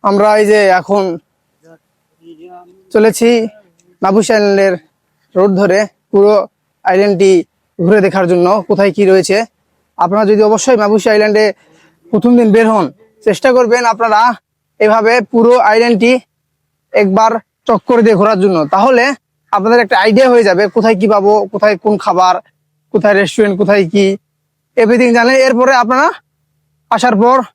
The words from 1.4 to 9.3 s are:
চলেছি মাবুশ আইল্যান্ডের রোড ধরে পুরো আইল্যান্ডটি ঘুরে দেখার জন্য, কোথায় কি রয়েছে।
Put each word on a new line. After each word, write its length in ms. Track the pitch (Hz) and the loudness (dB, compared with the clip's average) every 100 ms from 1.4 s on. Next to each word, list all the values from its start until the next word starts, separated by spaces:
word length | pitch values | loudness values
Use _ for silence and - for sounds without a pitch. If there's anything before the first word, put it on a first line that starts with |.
| _ _ 160 165 _ _ _ _ 165 160 175 - - _ _ | _ _ _ _ _ _ _ _ -20 -20 -20 -20 -20 _ _
চলেছি 360 | 220 220 - 233 240 220 - _ _ _ _ | 0 0 0 0 0 -4 -12 _ _ _ _
মাবুশ 260 | 190 196 202 | -2 -2 0
আইল্যান্ডের 440 | 220 208 196 196 180 _ _ _ _ _ 180 | -2 0 0 0 -4 _ _ _ _ _ -2
রোড 140 | 202 185 | 0 0
ধরে 180 | 202 190 208 _ _ | 0 -2 -4 _ _
পুরো 240 | 202 202 208 - _ _ _ | 0 2 0 -2 _ _ _
আইল্যান্ডটি 480 | - 185 202 185 190 180 160 _ _ - | -4 0 0 0 2 0 -2 _ _ -6
ঘুরে 200 | 170 214 | 0 0
দেখার 260 | 190 196 180 | 0 -2 -2
জন্য, 180 | 180 175 208 180 | 0 0 -2 -2
কোথায় 240 | 196 202 170 | -2 -2 0
কি 60 | 196 | 2
রয়েছে। 260 | 190 170 | 2 0